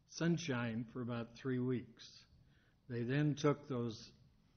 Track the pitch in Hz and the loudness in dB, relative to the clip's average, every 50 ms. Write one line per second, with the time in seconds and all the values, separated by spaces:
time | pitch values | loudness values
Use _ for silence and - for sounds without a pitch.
0 | _ - - - 160 170 170 156 - 147 127 120 120 117 110 113 127 - - 127 | _ -12 -4 0 2 4 4 2 2 0 0 0 0 0 0 -2 -4 -4 -6 -6
1 | 123 117 120 117 117 117 - - - 135 127 123 123 127 127 113 - - - - | -4 -2 -2 -4 -4 -6 -8 -6 -2 0 2 2 2 2 2 0 -2 -6 -14 -20
2 | - - - - - - - - - - - _ _ _ _ _ _ - 123 117 | -20 -20 -20 -20 -20 -20 -20 -20 -20 -20 -20 _ _ _ _ _ _ -6 -4 -2
3 | 120 117 135 147 151 151 135 - - 147 139 - - - 135 120 120 117 107 - | 0 2 2 4 4 2 2 4 4 2 2 2 -2 -4 -2 -2 -2 -2 -4 -6
4 | - - - - - - - - - _ - | -12 -18 -20 -20 -20 -20 -20 -20 -20 _ -16